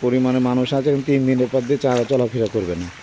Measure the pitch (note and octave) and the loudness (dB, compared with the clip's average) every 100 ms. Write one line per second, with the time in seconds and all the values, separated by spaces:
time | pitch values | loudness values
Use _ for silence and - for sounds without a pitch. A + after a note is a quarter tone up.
0 | B2 B2+ B2+ B2+ B2+ B2+ B2 C#3 C#3 C#3 | 0 2 2 2 2 0 0 0 0 0
1 | C3+ C#3 C3 B2+ B2 C3+ A#2+ C#3 C3+ B2 | 0 0 2 0 0 0 0 0 0 0
2 | A2+ C3 A#2 A#2+ G#2+ A2+ F2+ F2 F2 - | 2 0 0 0 -2 -2 -2 -4 -6 -12